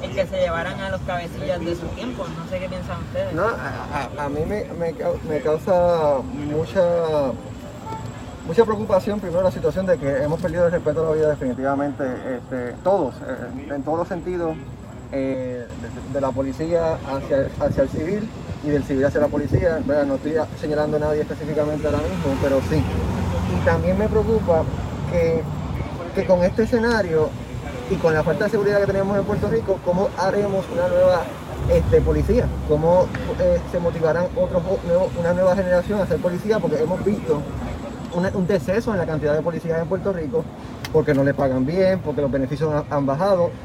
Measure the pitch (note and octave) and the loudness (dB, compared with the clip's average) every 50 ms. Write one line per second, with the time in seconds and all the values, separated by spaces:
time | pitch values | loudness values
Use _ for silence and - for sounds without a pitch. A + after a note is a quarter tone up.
0 | - - - D5 C#5+ C#5 C#5+ C#5 C5+ C5+ - - E3 - C#5+ - F#3+ F#3+ F#3+ F#3 | -8 -6 -2 -2 -2 -2 0 0 0 0 0 -2 -4 -4 -6 -6 -6 -6 -6 -6
1 | - - F#3 F3 E3+ E3+ E3+ E3 F3+ F#3+ F#3 F3 E3 E3+ E3+ D#3 E3+ - - F3+ | -4 -4 -4 -4 -6 -6 -8 -8 -4 -4 -2 -2 -2 -4 -4 -4 -6 -8 -8 -8
2 | G3+ B3 B3+ - - E3 D#3+ - - - F#3+ F#3 F#3 F#3 F#3 F#3 F3+ - F3+ E3+ | -8 -8 -6 -8 -8 -8 -8 -10 -8 -8 -6 -6 -6 -6 -8 -8 -8 -8 -8 -8
3 | - - - F3+ F#3+ F#3+ F3 D#3 F#3+ A3 A#3 - - C#3+ - - A#2+ - - D3 | -8 -6 -4 -4 -4 -2 -2 0 0 0 -2 -2 -6 -8 -8 -8 -8 -6 -6 -6
4 | C3+ A#2+ - C#3+ D3 C#3+ C#3+ D3+ D#3+ F3+ G3+ G#3 F#3+ E3+ D#3+ D3+ E3+ E3 D#3 - | -6 -6 -6 -6 -6 -4 -2 -4 -2 -2 -2 -4 -4 -6 -6 -4 -4 -4 -4 -2
5 | - F3 E3+ E3 - D#3+ D#3 D3 - D#3 D3+ D#3+ C#3+ F3 F#3+ F3 F3 F3 F3 E3 | -2 -2 -2 -2 -4 -4 -4 -2 0 0 0 0 2 2 4 4 6 4 4 4
6 | D#3 D3 C#3+ C3+ B2 B2+ B2+ C#3+ D3 D3 D3 D#3 E3 E3 - - F3+ F3 F3 E3+ | 4 2 2 2 0 -4 -6 -6 -6 -2 -2 -2 -2 -2 2 2 4 4 4 2
7 | E3 D#3+ D#3 D3+ C#3+ C3 - - - - - - - - - - - A4+ A4 - | 2 2 2 2 0 0 -2 -6 -8 -12 -12 -12 -12 -14 -14 -12 -10 -8 -8 -8
8 | - - - - - - - - - - E3 - A3+ G#3 A3 G3+ A3 G3 G#3+ F#3 | -8 -10 -10 -10 -12 -12 -12 -12 -6 -4 4 4 4 4 4 -2 0 2 2 2
9 | - - G3+ G#3 G3 F#3 D#3+ F3 F#3+ F#3 F3+ F#3+ D#3 D#3+ C#3+ E3+ F#3+ F#3 F3+ C#3+ | 2 2 -2 -2 -2 -2 0 2 2 2 0 0 -2 -2 0 0 2 2 2 2
10 | C#3 C#3 C#3+ C3+ C#3 D3 D#3+ E3 F3 F3+ D#3+ F3 F3 E3+ E3+ E3+ - D#3 D3 D#3+ | 2 -2 0 0 0 0 0 0 -2 -2 0 2 2 2 2 2 0 0 0 0
11 | D#3+ D#3+ D#3 D#3 D#3 D3+ D3 C3 C#3+ B2+ B2 C3 C3 C3+ C#3 C#3 C#3+ C#3+ C3+ - | 2 2 2 4 4 2 2 2 -2 -4 -2 -2 0 0 0 0 0 -2 -2 -4
12 | D3 B2+ B2+ A2 - A2+ C3 A#2+ A2+ - C3+ B2+ B2 B2 A#2 - - F3+ G3 G3 | -4 -4 -4 -6 -6 -6 -6 -8 -6 -6 -6 -6 -4 -6 -8 -2 2 2 2 4
13 | D#3+ B2 A#2 - - - C3 A#2 A#2+ A#2+ B2 B2+ - - C#3+ C#3+ C3+ D3 D#3 E3 | 2 0 -4 -8 -8 -8 -8 -8 -8 -10 -10 -10 -10 -8 -8 -6 -4 -2 -2 -2
14 | F3 E3+ G3 E3+ D#3 F3+ F3+ F3 E3+ D#3+ D#3+ D#3 C3 A#2+ A2+ - - - - - | -2 -4 -4 -6 -4 -4 -4 -2 -2 -4 -4 -6 -10 -12 -14 -14 -14 -14 -14 -16
15 | - - - C#3 C3+ C3+ C3+ C3 B2+ B2+ B2 B2 A#2+ G#2+ - A#2+ A#2 A#2+ - - | -14 -8 -4 -4 -2 -2 -2 -4 -4 -6 -8 -8 -10 -10 -12 -10 -10 -10 -10 -10
16 | - - C3 C#3 C3+ C3+ B2 B2+ C3+ C3+ C3 B2 D#3 E3 E3+ E3+ E3 D#3+ D#3+ - | -10 -6 -2 -2 -2 0 0 -2 -2 -2 -2 -4 -4 0 0 2 2 2 -2 -2
17 | - C3+ C3+ C#3 B2+ - D3 C3+ C3+ C#3 - - B2+ C#3+ - - C#3 C3+ - C#3 | -4 -6 -6 -6 -2 0 0 0 0 0 -2 0 0 0 2 2 0 0 0 -4
18 | D#3 E3 G3 G#3+ G#3+ A3+ - - - - - - - D3+ D3 C#3+ C3 - C#3+ C3 | -2 -2 -2 -2 -4 -6 -8 -10 -10 -10 -10 -6 -2 0 0 0 2 2 0 2
19 | C3 C#3 C3 D3+ D3 C#3+ C#3+ D3 D3 C#3 - - - F3 D#3+ D#3 C3+ B2+ C#3+ D3+ | 2 2 4 2 2 2 2 0 -2 0 0 2 2 2 2 2 0 0 2 2
20 | C#3+ C#3 C3+ C3+ - D3+ D#3 D#3+ D3+ D3 - - - D#3 D3+ D3 D3+ D3+ D3+ D3+ | 2 2 0 -2 -2 -2 0 0 0 -2 -4 -6 -4 -2 0 0 0 0 0 0
21 | D3+ D3+ D3+ D3+ D3 - D#3 C#3+ D#3 D3 D3+ D3 D3 D3+ D3+ D3 C#3+ D3+ C#3+ C#3 | 0 2 0 0 0 -2 -4 -6 -4 -4 0 0 0 0 0 -2 0 0 0 0
22 | D3 E3 - F3+ - C#3 C3+ C3 C#3+ C#3 C3+ C3+ B2+ - D3+ D#3 C3 - - - | 0 -2 -2 -2 0 0 0 2 2 2 2 2 2 2 0 0 0 0 0 0
23 | - - - - - - - - - - - - - F3+ E3+ E3 - F3 F#3 F#3+ | 0 0 0 0 -2 0 0 0 0 0 0 2 2 2 2 4 2 2 2 2
24 | G#3+ G#3+ G#3 G#3+ G#3 G#3 A3+ A3 G3 E3+ E3+ D#3+ D#3 - - - - - - - | 2 2 2 2 2 4 2 2 4 4 2 2 2 0 -2 -4 -4 -6 -6 -4
25 | - - - E3+ E3+ E3 B4 B4 A#4 - - - - - - - - - - - | -4 -2 0 2 2 2 2 0 0 -4 -6 -6 -6 -6 -4 -4 -4 -6 -6 -8
26 | - - - - F#3 D#3 F#3 F3+ F3 F#3 - - A3 G#3+ - A#3 A3 A#3 A#3+ A3 | -8 -6 -2 -2 4 4 4 6 6 2 4 2 2 4 4 2 4 4 2 2
27 | G3 F3+ D#3+ D#3 D#3 C#3 - - - - - - - - - - - - F#3+ F3 | 2 2 4 2 2 2 0 -6 -10 -8 -8 -8 -8 -8 -8 -8 -4 -2 -2 2
28 | - E3+ D#3+ D#3 D3+ E3 D#3 - G#3+ G3+ G#3+ G#3+ G3+ G3+ G#3 G3+ G3+ G3 F#3+ G3 | 4 4 4 4 2 2 2 2 2 2 2 2 2 4 4 4 2 2 2 0
29 | G3 F#3+ G#3 G3+ G3 F#3 G#3 - - G#3 A3 A3+ A3+ - - - - F3 F3+ F3+ | 2 2 2 0 0 0 0 0 0 2 0 0 2 0 -2 0 2 0 2 2
30 | G3+ - - - F3+ F#3+ F#3+ G3+ G#3 G3+ G3 F#3+ F#3 - - E3+ F3 F3+ F3+ F3+ | 2 0 0 0 0 0 2 2 0 2 0 -2 -2 -2 -2 0 0 2 4 6
31 | F#3 F#3 F3+ F3 D#3+ - - - - - - - - - E3+ E3+ E3 - - D#3+ | 6 6 6 4 2 -2 -8 -10 -10 -10 -6 -4 2 4 4 4 6 6 6 6
32 | C#3 D#3+ D#3+ D3+ D3 - G3+ B3 - - - - - - D3+ D3+ D#3 E3 F3 F3+ | 6 6 2 2 4 4 4 4 4 2 -2 -2 0 2 2 4 4 6 6 6
33 | F3+ - - - - - - - F3+ F3+ F3 E3+ E3 - - F3+ E3+ E3+ E3 E3 | 4 2 0 -6 -4 -4 -2 0 2 2 2 2 0 -2 -4 -2 0 0 -2 2
34 | D#3+ D#3+ D3+ E3 F3+ F3+ - E3+ F3+ F3 - F#3 E3 F3+ F#3+ G3 - F3 E3+ F3 | 2 2 2 2 0 -2 0 0 0 2 2 -2 0 0 -2 -2 0 2 2 2
35 | F#3 E3+ - E3+ E3+ E3+ F3 F3 F#3 F#3 F3+ G3+ F#3+ F3+ F3+ F3 F3+ - G3+ G#3 | 2 2 0 0 0 0 2 4 4 4 4 4 4 4 4 2 2 2 0 0
36 | F#3 - E3+ D#3 - F3+ F3 F3 - G#3 A3 G#3+ E3+ D#3+ D3+ C#3+ D#3 D#3 F3+ F#3 | 2 0 0 0 0 0 -2 -2 0 0 0 2 2 0 0 0 0 0 0 0
37 | - F#3+ G#3 G3+ - D#3+ D#3 C#3+ D3+ - - - - - - - - - - - | 0 0 0 0 0 0 0 0 0 -6 -6 -6 -6 -6 -8 -8 -8 -10 -10 -10
38 | - - - - F3 G3 - G#3 F#3 D#3+ - F3+ C3 D3+ F#3 A3 A#3 A#3+ G#3+ F#3+ | -10 -6 -4 -2 -2 0 0 0 0 2 2 0 2 0 0 0 0 0 0 0
39 | E3 D3+ D#3+ D3+ C3+ D3 D3 D#3 D3+ E3+ E3 - - E3 D#3+ E3 E3+ D#3 F#3+ F#3+ | 0 -2 -2 -2 0 2 2 2 0 -2 -4 -4 -4 -2 -2 -2 0 -2 -2 -2
40 | - G3 F#3+ F3 D#3+ C#3+ A#2 D#3+ E3 - - - - - - - - - - D#3 | -2 -2 -2 -2 -4 -2 -2 -2 -2 -4 -10 -14 -14 -14 -12 -12 -10 0 2 2
41 | D3 D3 D3 C3+ C#3 C#3 C#3 - D3 C#3 C3 C3 C3 C3+ E3 F#3 F#3+ F#3 F#3+ F#3 | 4 4 4 4 4 2 2 2 0 0 2 2 0 0 2 4 4 4 4 2
42 | - D3+ C#3+ C3+ D3 C3+ B2 C#3 C3+ B2+ D3 C#3 D#3 D#3 D3+ D3 D3 - D#3 C#3+ | 0 -4 -2 0 0 0 0 0 -2 -2 -2 -2 0 0 0 0 -2 0 -2 0
43 | C#3 C3+ C3+ C#3 F#3 G3+ G3+ F3+ E3+ E3 D3+ - - | 0 0 0 2 4 4 4 4 4 0 0 -6 -14